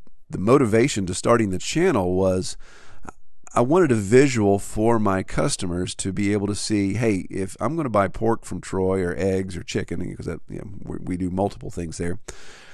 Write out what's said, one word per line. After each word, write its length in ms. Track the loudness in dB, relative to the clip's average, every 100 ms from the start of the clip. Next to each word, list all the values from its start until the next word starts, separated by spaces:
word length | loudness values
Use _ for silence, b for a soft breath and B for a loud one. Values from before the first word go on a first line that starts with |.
| -12 -12 -10
the 100 | -2
motivation 680 | 6 6 6 4 2 0 -2
to 80 |
starting 360 | 0 2 4 4
the 80 | -2
channel 560 | -2 0 2 2 2
was 420 | 2 2 2 -2 -6 B B B B B -10 -12 -12 -4
I 80 | 0
wanted 280 | 4 4 4
a 60 | 4
visual 640 | 6 6 6 4 4 2
for 420 | 0 0 2 4
my 220 | 4 0
customers 720 | 0 0 0 0 -2 -2 -4 -4
to 160 | -4
be 200 | -2 0
able 120 | 0 0
to 80 |
see, 400 | -2 0 0 0
hey, 320 | 0 0 0 -2
if 260 | -6 -6 -4
I'm 180 | -4 -2
gonna 120 | 0
buy 180 | 2 0
pork 380 | 0 0 0
from 160 | -2 -8
Troy 420 | -4 -2 0 2
or 140 | 0 0
eggs 400 | 0 0 -2 -8
or 60 |
chicken, 440 | -6 -4 -4 -4 -6
because 180 | -6 -8
that, 140 | -8 -8
you 100 | -10
know, 120 | -10 -10
we, 140 | -8 -6
we 160 | -4 -4
do 140 | -2
multiple 400 | 0 -2 -4 -10
things 260 | -8 -8 -4
there, 240 | -4 -4 -6 B B B B